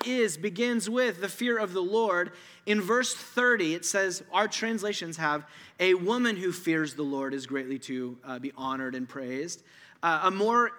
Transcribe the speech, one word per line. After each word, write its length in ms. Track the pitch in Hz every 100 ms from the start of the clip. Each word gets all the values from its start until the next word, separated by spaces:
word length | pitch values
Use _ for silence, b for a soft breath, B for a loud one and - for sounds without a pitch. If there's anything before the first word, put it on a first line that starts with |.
is, 320 | 240 254 214 156
begins 540 | 202 175 240 233 190
with 320 | 240 247 170
the 60 | 190
fear 280 | - 240 233
of 160 | 202
the 100 | 185
Lord. 500 | 180 214 220 175 175 B B B -
In 160 | 214
verse 320 | 185 240 247
thirty, 600 | - - 240 247 233 165
it 120 | 170 -
says, 360 | 196 190 175 -
our 160 | 185 214
translations 720 | - 226 226 208 202 170 160
have, 300 | 156 151 151 B B -
"A 140 | 180
woman 420 | 185 180 247 240 196
who 160 | 185
fears 420 | 175 165 160 151
the 80 | 139
Lord 300 | 143 135 135
is 140 | 135 127
greatly 320 | 135 131 135
to, 380 | - 127 123 123
uh, 140 | 135 127
be 140 | 135 135
honored 380 | 131 131 131
and 140 | 127 127
praised." 540 | 139 127 131 170 - B B B B
Uh, 180 | 170 160
a 60 | 185
more 400 | 190 214 240 233